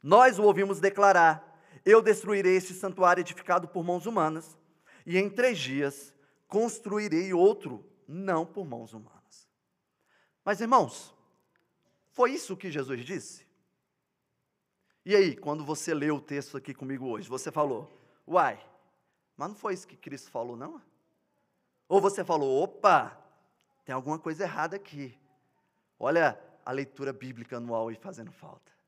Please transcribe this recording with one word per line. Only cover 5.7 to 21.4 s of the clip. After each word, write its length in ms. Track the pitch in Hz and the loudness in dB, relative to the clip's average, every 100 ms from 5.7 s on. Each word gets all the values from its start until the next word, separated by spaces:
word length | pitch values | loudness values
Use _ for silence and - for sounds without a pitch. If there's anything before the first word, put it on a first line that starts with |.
| 139 143 139 - _ _ _ _ | -4 -4 -6 -20 _ _ _ _
construirei 880 | 202 233 220 208 208 208 160 190 | -2 -2 -4 -6 -4 -2 -2 0
outro, 560 | 175 190 208 156 113 - _ - | 4 4 4 -8 -14 -18 _ -16
não 380 | 160 190 165 170 | -10 -2 -2 -4
por 200 | 208 165 | -10 -12
mãos 280 | 120 113 | -12 -14
humanas.'" 540 | 113 107 _ _ - _ _ _ _ _ _ _ _ _ _ | -20 -20 _ _ -20 _ _ _ _ _ _ _ _ _ _
Mas, 160 | - 196 | -6 -4
irmãos, 560 | 226 240 139 - - _ _ _ _ _ _ _ _ _ _ | 2 4 2 -6 -20 _ _ _ _ _ _ _ _ _ _
foi 200 | - 247 | 0 0
isso 260 | 302 - 185 | 0 -10 -10
que 120 | 190 | -8
Jesus 340 | 147 131 127 123 | -8 -6 -8 -8
disse? 420 | 160 - - _ _ _ _ _ _ _ _ _ _ _ _ _ _ _ _ | -12 -12 -20 _ _ _ _ _ _ _ _ _ _ _ _ _ _ _ _
E 120 | 180 202 | 2 4
aí, 200 | 185 - | 4 0
quando 280 | 147 151 | -8 -8
você 300 | 143 151 - | -6 -8 -4
leu 240 | 156 151 147 | -2 -2 -4
o 40 | |
texto 360 | - 143 139 139 | -6 -10 -10 -14
aqui 160 | 139 127 | -14 -14
comigo 320 | 135 135 131 | -10 -8 -8
hoje, 200 | 156 175 | -8 -8
você 240 | 127 160 | -10 -8
falou: 400 | 156 147 117 151 _ _ _ - | -4 -4 -4 -10 _ _ _ -2
"Uai, 360 | 175 139 - - _ _ _ _ _ _ _ | 0 0 -2 -18 _ _ _ _ _ _ _
mas 120 | 156 | -12
não 80 | 208 | -8
foi 180 | 214 | -8
isso 140 | 185 - | -8 -10
que 100 | 135 | -20
Cristo 320 | - 135 - | -18 -18 -12
falou, 260 | 123 120 120 | -10 -10 -12
não?" 240 | 139 320 _ _ _ _ _ _ | -14 -18 _ _ _ _ _ _